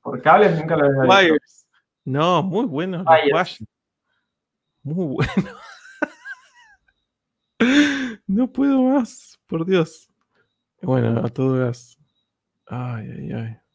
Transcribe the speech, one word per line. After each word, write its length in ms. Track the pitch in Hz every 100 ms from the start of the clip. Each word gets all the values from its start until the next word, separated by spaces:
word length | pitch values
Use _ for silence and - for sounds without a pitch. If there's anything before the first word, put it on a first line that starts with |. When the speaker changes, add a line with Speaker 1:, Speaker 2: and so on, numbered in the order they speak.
Speaker 1:
Por 200 | - 131
cables 360 | 151 185 202 160
nunca 200 | 151 160
lo 80 | 143
había 160 | 135
visto. 160 | 131 196
Speaker 2:
Wires. 500 | 180 151 _ _ _ _ _ _ -
No, 380 | 135 165 175
muy 220 | 190 175 247
bueno 320 | 139 185 170
los 80 | 175
Speaker 1:
Wires. 260 | 160 147
Speaker 2:
wires. 300 | 156 180 - 107 _ _ _ _ _ _ _ _ _ _ _
Muy 320 | 135 170 165 131
bueno. 340 | - - - - - - - - - - 960 1077 1017 988 932 784 _ _ _ _ _ _ _ _
<laughs> 640 | 240 285 294 269 254 220 -
No 260 | 196 254
puedo 300 | 262 277 269
más, 580 | 254 277 226 - - _ _
por 180 | 165 170
Dios. 440 | 190 160 - _ _ _ _ _ _ _ _
Bueno, 400 | 180 131 113 117
a 60 | 120
todo 300 | 120 131 131
gas. 380 | 127 117 - _ _ _ _ _ _ _ -
Ay, 420 | 123 127 117 -
ay, 220 | 117 139
ay. 260 | 120 113 110 _